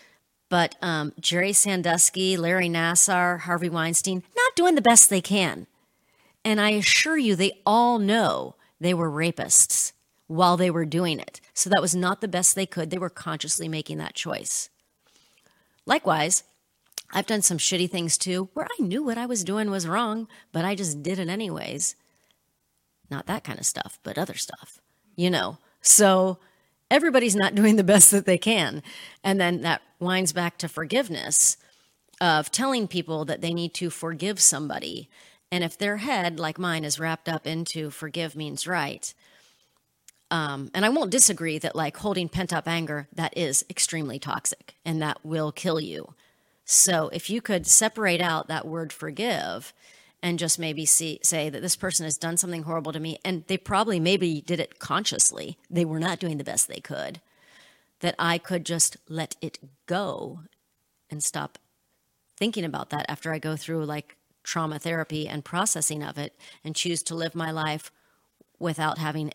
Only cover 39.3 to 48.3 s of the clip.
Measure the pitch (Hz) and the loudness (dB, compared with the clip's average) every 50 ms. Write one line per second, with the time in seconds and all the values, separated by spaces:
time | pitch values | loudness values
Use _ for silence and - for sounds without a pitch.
39.3 | _ _ _ _ _ _ _ _ _ _ _ _ _ _ _ - _ _ _ - | _ _ _ _ _ _ _ _ _ _ _ _ _ _ _ -20 _ _ _ -4
40.3 | 160 165 151 147 139 139 139 - - 180 202 220 269 - 254 185 233 262 - - | -4 -2 -2 -4 -6 -8 -8 -6 -2 2 2 2 2 2 0 0 4 4 4 4
41.3 | 185 - 165 165 151 151 165 - - 160 156 143 - - - 214 190 185 175 156 | 4 0 -4 -4 -4 -4 -4 -4 -4 -2 -4 -4 -4 -4 -4 -4 -2 -2 -4 -4
42.3 | - 165 185 151 175 156 - 165 165 165 165 151 147 147 143 _ - - 165 - | -4 -4 -4 -2 -2 -4 -2 -2 -2 -2 -2 -4 -6 -8 -8 _ -8 -6 -6 -4
43.3 | - 175 170 139 131 - - - 185 - - - 170 160 151 135 123 139 - 131 | -2 -2 -2 0 0 -2 -2 -2 -4 -2 -2 -2 -2 -4 -4 -4 -6 -8 -6 -4
44.3 | - 117 - - - _ - - - _ - 170 160 160 156 151 - - - 151 | -6 -4 -2 -4 -6 _ -12 -20 -20 _ -6 -4 -2 -2 -2 -2 -4 -6 -8 -6
45.3 | 160 156 156 151 - - - 175 160 156 147 92 76 76 - - - _ _ _ | -4 -2 -2 -4 -6 -4 -4 -2 -2 -2 -4 -6 -10 -10 -12 -14 -20 _ _ _
46.3 | _ _ _ _ _ _ - - - - - 190 180 160 156 - - 170 - - | _ _ _ _ _ _ -4 2 4 4 6 4 4 0 0 -2 -4 -8 -6 -4
47.3 | 208 233 - - 202 180 - - - - 220 220 - 226 214 185 175 165 180 170 | -6 -4 -2 -2 -2 -2 4 4 4 6 4 2 -2 0 0 0 2 2 0 0